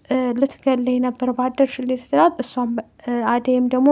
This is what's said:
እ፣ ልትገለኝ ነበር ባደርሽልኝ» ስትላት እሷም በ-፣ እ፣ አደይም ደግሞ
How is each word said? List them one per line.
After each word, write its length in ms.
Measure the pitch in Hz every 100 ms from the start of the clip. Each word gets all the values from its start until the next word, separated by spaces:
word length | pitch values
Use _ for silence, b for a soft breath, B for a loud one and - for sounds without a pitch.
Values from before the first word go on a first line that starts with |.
| -
እ፣ 120 | 254 254
ልትገለኝ 640 | 240 269 - - 262 247 247
ነበር 300 | 254 247 254
ባደርሽልኝ» 640 | 247 254 254 269 - 254 254
ስትላት 380 | - 277 330 -
እሷም 320 | 240 - 240
በ-፣ 140 | 233 - _
እ፣ 140 | - 240 226
አደይም 380 | 240 240 254 247
ደግሞ 200 | 254 269